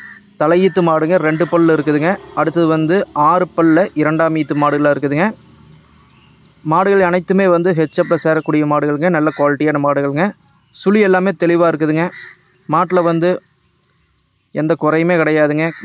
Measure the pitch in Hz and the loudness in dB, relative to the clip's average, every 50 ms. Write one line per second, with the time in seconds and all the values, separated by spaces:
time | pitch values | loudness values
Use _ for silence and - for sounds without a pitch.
0 | - - - - _ _ _ - 151 151 170 180 190 190 160 190 175 165 160 156 | -20 -20 -20 -20 _ _ _ -4 0 2 2 2 2 2 2 2 0 2 2 0
1 | 156 156 180 185 151 156 156 156 175 156 - 170 170 165 160 151 143 156 147 151 | 0 0 0 0 0 0 0 0 -2 0 2 2 2 2 2 2 0 0 -2 0
2 | 147 170 190 - - - - - 151 160 160 170 170 160 160 156 160 156 175 202 | 0 -2 -2 -4 -8 -10 -4 -4 -4 -2 0 0 0 0 0 0 0 0 0 -2
3 | - - - 143 151 156 170 180 180 147 - - 165 165 156 160 196 - - 151 | -2 -4 -2 0 2 2 2 2 0 -2 -2 0 2 2 4 2 2 0 -2 -2
4 | 151 151 156 160 165 165 160 160 151 139 151 147 147 147 147 147 147 147 143 139 | -2 -2 0 0 0 0 0 -2 -4 -4 -2 0 0 0 0 2 2 0 0 0
5 | 139 143 139 147 180 220 - - - _ - - - - - - _ _ _ _ | -2 -4 -2 0 -2 -2 -2 -6 -16 _ -20 -20 -20 -20 -20 -20 _ _ _ _
6 | _ _ _ _ _ _ _ _ _ _ _ _ - 156 156 170 190 196 196 196 | _ _ _ _ _ _ _ _ _ _ _ _ -6 -2 0 0 2 2 2 2
7 | 190 175 175 185 170 - 190 190 196 185 175 170 170 185 180 156 160 147 - - | 2 2 0 -2 -2 0 0 2 2 2 2 2 2 0 0 0 -2 -2 -2 -2
8 | 175 143 170 156 - 202 160 156 151 - 151 151 151 147 147 147 143 147 147 143 | -2 0 0 -2 0 0 -2 -2 -2 -2 0 0 0 0 0 0 0 -2 -2 -2
9 | 156 185 175 156 151 156 143 - 143 143 147 131 151 151 151 147 143 143 143 139 | -2 0 0 0 0 -2 -2 0 0 0 0 0 0 -2 0 0 0 0 0 0
10 | 143 139 139 147 175 208 196 _ _ _ _ _ _ _ _ - - 185 202 220 | -2 -2 -2 -2 -2 -2 -4 _ _ _ _ _ _ _ _ -6 -2 0 2 2
11 | 208 190 185 185 185 196 185 - 175 170 170 170 175 170 156 147 156 151 151 156 | 4 4 2 2 2 0 -2 -2 0 0 2 2 2 0 0 0 -2 -2 -2 -2
12 | 170 180 - - - - - _ _ _ _ _ _ - 147 160 180 165 180 180 | -2 -4 -6 -12 -20 -20 -20 _ _ _ _ _ _ -2 -2 0 0 0 0 0
13 | 170 170 165 165 165 180 180 - _ _ _ _ _ _ _ _ _ _ _ _ | 0 0 0 0 0 0 -2 -2 _ _ _ _ _ _ _ _ _ _ _ _
14 | _ _ _ _ _ _ _ _ _ _ - 147 151 156 165 - - 151 151 160 | _ _ _ _ _ _ _ _ _ _ -8 -6 -2 -2 -2 -2 0 0 0 0
15 | 165 170 180 170 160 147 156 156 151 147 147 151 160 165 160 - - | 0 0 0 0 0 0 2 2 2 0 0 -2 -4 -4 -6 -6 -6